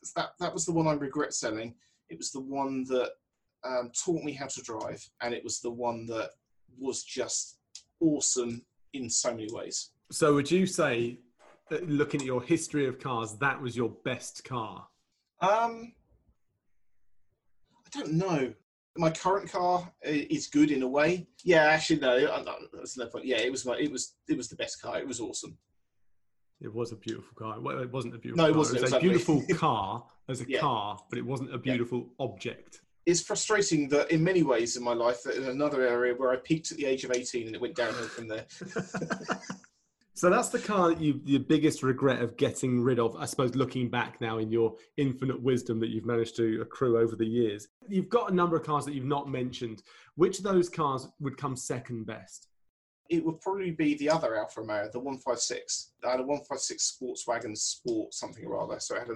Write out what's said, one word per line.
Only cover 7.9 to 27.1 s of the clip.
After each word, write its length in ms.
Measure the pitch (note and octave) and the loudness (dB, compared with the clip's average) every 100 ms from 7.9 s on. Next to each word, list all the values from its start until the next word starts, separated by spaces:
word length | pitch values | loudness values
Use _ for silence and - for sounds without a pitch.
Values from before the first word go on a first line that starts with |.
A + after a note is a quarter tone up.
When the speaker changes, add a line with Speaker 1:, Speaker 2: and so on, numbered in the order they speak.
| _ | _
Speaker 1:
awesome 640 | E3 C#3 - B2+ A#2+ A#2 - _ _ | 2 4 2 0 -2 -6 -12 _ _
in 180 | C3+ A#2 | -10 -2
so 220 | - B2 | 0 0
many 140 | A2+ G#2+ | -2 -6
ways. 380 | F#2+ - - - _ - | -8 -8 -8 -10 _ -12
Speaker 2:
So 200 | - D#3 | 2 4
would 140 | C#3+ C#3+ | 4 4
you 140 | F#3 | 2
say 540 | F#3 - D3 A#2 A#2+ B2 _ _ - _ _ | 4 2 2 2 0 -4 _ _ -20 _ _
that 200 | D#3 E3+ | -4 0
looking 320 | C#3+ C#3+ D3 | 2 2 0
at 60 | C3 | 0
your 140 | B2 | -2
history 440 | B2 D#3+ - D3 C3 | 2 0 2 0 0
of 140 | A#2+ | -2
cars, 320 | C#3 A#2 A2 G#2+ | -4 -4 -4 -2
that 200 | C#3 C3 | -2 -2
was 160 | B2+ A2+ | -4 -2
your 120 | A2+ - | -2 -2
best 400 | C3+ A#2 - - | -6 -6 -8 -14
car? 420 | - B2 G#2+ F2+ - _ _ _ _ _ | -8 -8 -8 -12 -18 _ _ _ _ _
Speaker 1:
Um, 520 | F3+ A3 A#3 A3+ A#3 _ _ _ _ _ _ _ _ _ _ _ _ - _ _ _ _ _ _ _ | 2 4 2 -4 -14 _ _ _ _ _ _ _ _ _ _ _ _ -20 _ _ _ _ _ _ _
I 20 | C#4+ | -8
don't 140 | D#3+ | 0
know. 400 | D#3+ F#3+ D3+ B2 - _ _ _ E3 | 0 2 2 0 -4 _ _ _ 0
My 140 | D#3+ | 0
current 400 | D#3+ F3+ G3 E3+ | 2 2 2 0
car 400 | F#3+ F3+ F3+ F3 - | 0 2 2 -2 -8
i-, 220 | D3 D3 C#3+ | -4 -2 -2
is 160 | D#3+ - | -4 2
good 240 | D3 D3+ | 6 6
in 120 | C3 | 4
a 60 | B2+ | 2
way. 380 | C#3+ D#3+ F3+ - - | 4 4 2 -4 -2
Yeah, 200 | F3+ D#3+ | 4 8
actually, 360 | D3+ D#3 - D3 | 8 6 4 2
no, 160 | C3 B2 | 4 4
I, 240 | D3 - | 4 0
I, 160 | - - - | -6 -10 -14
that's 220 | - - B2+ | -14 -12 -10
no 100 | A#2 | -8
point. 180 | A#2 C3 | -6 0
Yeah, 120 | A2+ | 0
it 120 | B2 | 0
was 140 | C3+ | -2
my, 120 | B2+ A#2+ | -2 -2
it 140 | C#3+ | -2
was, 240 | B2+ - _ - | -4 -8 _ -4
it 80 | C3 | -4
was 120 | A2+ | -4
the 80 | E3+ | -8
best 240 | C#3 - | -8 -8
car. 160 | D3 G2+ | -6 -6
It 80 | B2+ | -6
was 140 | A#2 | -6
awesome. 360 | A2 - - - _ _ _ _ _ _ _ _ _ _ | -8 -8 -12 -16 _ _ _ _ _ _ _ _ _ _
Speaker 2:
It 120 | - | -10
was 180 | A2 A#2 | -6 -6
a 40 | G#2 | -6
beautiful 380 | A2+ | -8